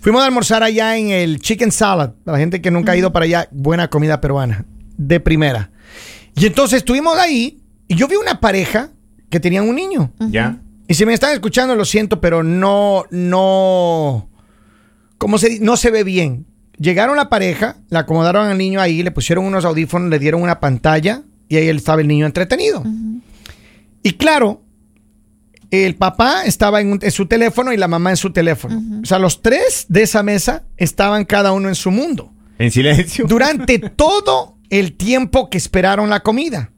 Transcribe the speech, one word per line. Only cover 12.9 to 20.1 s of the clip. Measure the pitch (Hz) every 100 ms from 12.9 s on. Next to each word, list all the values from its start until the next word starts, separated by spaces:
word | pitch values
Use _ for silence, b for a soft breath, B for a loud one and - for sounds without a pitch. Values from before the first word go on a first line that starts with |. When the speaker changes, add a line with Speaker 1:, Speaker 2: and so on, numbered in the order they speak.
| 190 -
Speaker 1:
no, | 175 180 185 190 190 190 185 175 165 147 120 - b b b b b b b b _
¿cómo | 208 208
se | 226
di-? | 226
No | 214
se | 233 240
ve | 220
bien. | 196 185 156 123 - _ _ -
Llegaron | 160 180 233 294
la | 285
pareja, | 220 185 151 220 - _
la | 165
acomodaron | 156 160 170 196 208
al | 190
niño | 190 190
ahí, | 180 165
le | 175
pusieron | - - 170
unos | 196 190
audífonos, | 170 160 160 175
le | 180